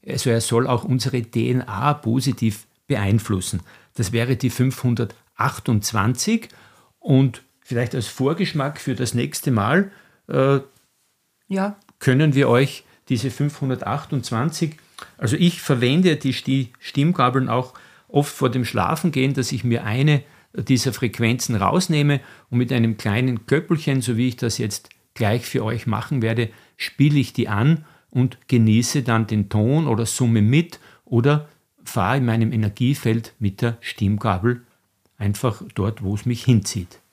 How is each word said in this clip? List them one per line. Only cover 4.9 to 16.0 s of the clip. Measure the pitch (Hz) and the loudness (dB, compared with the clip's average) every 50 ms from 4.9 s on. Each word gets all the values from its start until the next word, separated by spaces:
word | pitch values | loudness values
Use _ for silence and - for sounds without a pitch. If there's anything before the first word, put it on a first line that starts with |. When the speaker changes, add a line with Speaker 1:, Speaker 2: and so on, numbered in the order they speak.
| 120 117 117 95 - _ _ _ _ - 120 131 - - - - 120 104 104 - - 104 98 113 127 - - 202 226 226 - - - - - - _ _ _ _ _ _ | 0 0 -2 -6 -6 _ _ _ _ -4 -4 -4 -4 -4 -2 0 0 0 0 -2 -2 0 0 0 0 0 0 0 0 -2 -2 -6 -20 -20 -20 -20 _ _ _ _ _ _
Speaker 1:
und | - 214 139 131 135 131 113 - _ _ _ _ _ | 0 2 4 4 4 2 0 -6 _ _ _ _ _
vielleicht | - 127 117 127 117 - | -6 -4 -4 -4 -2 -4
als | 135 104 | -6 -6
Vorgeschmack | - - - 131 139 165 180 196 - - 151 131 143 147 - | -6 -4 -2 -2 0 0 0 -4 -4 -2 -4 -4 -4 -6 -6
für | - 147 127 | -6 -6 -4
das | 123 127 110 - | -4 -4 -2 -2
nächste | 120 127 151 - - - 147 | -2 -4 -4 -6 -6 -2 0
Mal, | 127 107 101 110 143 180 202 196 - - _ _ _ _ _ - | 0 2 2 2 2 2 0 0 -6 -20 _ _ _ _ _ -4
äh, | 139 139 135 139 139 135 135 - _ _ _ _ _ _ _ _ _ _ _ _ _ _ _ _ | 0 0 2 2 2 0 -2 -6 _ _ _ _ _ _ _ _ _ _ _ _ _ _ _ _
Speaker 2:
Ja. | 196 190 190 208 208 _ _ _ _ _ | -2 -2 0 -2 -4 _ _ _ _ _
Speaker 1:
können | - 139 127 135 156 156 131 | 0 2 4 4 4 4 4
wir | 139 139 | 4 4
euch | 120 117 123 139 139 - - _ _ _ _ _ _ | 4 4 4 4 2 -2 -12 _ _ _ _ _ _
diese | 135 113 139 131 | -4 -2 -2 -6
fünfhundertachtundzwanzig, | 113 - 143 147 147 - 143 131 127 123 - - 117 147 - - 160 135 110 - 120 113 131 160 156 - 170 151 156 - _ _ _ - - - _ | -4 -2 -4 -4 -4 -4 -4 -4 -4 -4 -4 -6 -6 -6 -6 -4 -6 -6 -4 -2 -2 -2 -2 -2 -2 -2 -4 -4 -4 -10 _ _ _ -20 -20 -20 _
also | - - 110 135 | -4 -2 -2 2
ich | - 175 175 170 - | 4 2 2 2 0
verwende | - - 147 120 123 123 139 170 | -2 -2 0 2 2 2 4 4